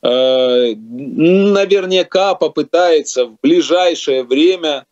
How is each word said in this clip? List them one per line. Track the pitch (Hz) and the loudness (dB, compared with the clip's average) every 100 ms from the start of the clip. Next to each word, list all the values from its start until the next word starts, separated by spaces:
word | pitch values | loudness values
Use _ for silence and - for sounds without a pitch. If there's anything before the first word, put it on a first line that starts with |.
э, | 123 123 131 131 127 123 123 110 | -2 0 0 0 0 0 0 -4
наверняка | 110 120 139 123 160 190 196 196 196 196 185 185 175 185 196 185 | -12 -14 -10 0 2 2 2 0 2 0 0 -2 0 0 0 0
попытается | 160 151 139 165 180 160 143 131 120 | -2 -4 -2 0 2 2 0 -4 -4
в | 110 | -2
ближайшее | 139 175 139 175 180 160 - 131 | 0 2 2 0 0 -2 -2 -4
время | 123 135 165 185 160 139 127 | -2 2 2 0 -4 -6 -10